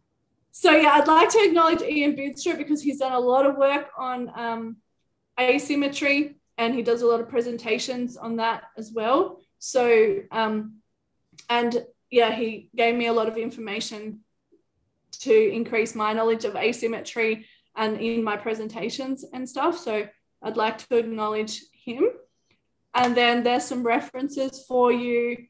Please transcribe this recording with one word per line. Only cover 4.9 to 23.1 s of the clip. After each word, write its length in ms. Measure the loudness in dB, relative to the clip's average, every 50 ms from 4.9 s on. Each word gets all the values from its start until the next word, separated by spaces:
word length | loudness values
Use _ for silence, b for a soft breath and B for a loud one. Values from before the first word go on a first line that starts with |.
| _ _ _ _ _ _ _ _ _ 0
asymmetry 960 | 2 2 2 2 0 0 0 0 0 -2 -2 -2 0 0 2 0 0 -4 -8 _ _ _ _ -4
and 160 | -2 -2 -2
he 80 | -2 0
does 180 | 0 0 2
a 60 | 2
lot 140 | 2 2 0
of 80 | -2 -2
presentations 880 | -2 -2 -2 -2 -6 -8 -4 -2 -2 -2 -2 -4 -6 -6 -6 -8 -8
on 180 | -10 -10 -8 -4
that 280 | -2 -2 -2 -2 -4 -8 -14 _
as 140 | -16 -16 -10
well. 480 | -6 -4 0 2 2 2 2 0 B B B B _ _
So, 600 | -12 -2 0 2 4 6 6 6 6 4 2 -2 -6 -6
um, 460 | -4 -2 -2 -2 -2 -4 -6 -8 -14 -20 _ _ _ _ _ _ _ _ _ _ _ -16 -6 -2
and 360 | 0 0 0 0 -2 -2 -6 -8 _ _ _ _
yeah, 200 | 2 4 4 4
he 380 | 2 -2 -4 -4 -6 -8 -14 _ -2
gave 200 | 0 2 2 2
me 120 | 0 0
a 60 | 0 0
lot 160 | 0 0 0
of 80 | -2
information 800 | -4 -6 -8 -8 -10 -10 -8 -8 -8 -8 -10 -10 -12 -12 -14 -14 -16 _ _ _ _ _ _ _ _ _ _ _ _ _ _ _ _ _ _ -20 -6
to 120 | 0 4 4 6 6 4
increase 440 | 0 -2 -4 -2 -2 -2 -2 -2 -2
my 160 | -2 -2 -2
knowledge 320 | 0 0 0 0 0 0 -2
of 140 | -6 -4
asymmetry 880 | -2 -2 -2 -2 -2 -4 -4 -6 -6 -10 -8 -4 -2 -2 -2 -2 -4 B B B B B B _
and 220 | -4 -4 -4 -2 -4
in 220 | -4 -2 -2 -2 -2
my 120 | -2 -4
presentations 880 | -4 -4 -6 -6 -6 -8 -10 -8 -8 -8 -6 -6 -6 -6 -6 -8 -8 -10 -14 -12
and 140 | -12 -12
stuff. 320 | -10 -6 -2 -2 -2 -2 -2
So 260 | -4 -4 -4 -4 -4 -6 -12 _ _ _ _ _ -10
I'd 140 | -6 -4
like 200 | -2 -2 -2 -4 -6 -6 -2
to 80 | 0
acknowledge 640 | 0 0 0 -4 -4 -4 -4 -2 -4 -6 -6 -8 -12 -16 _ _ _ _
him. 180 | -10 -2 0 0 0 0 -4 -12 _ _ _ _ _ _ _ _ _ _ _ _ _ 0
And 220 | 0 2 2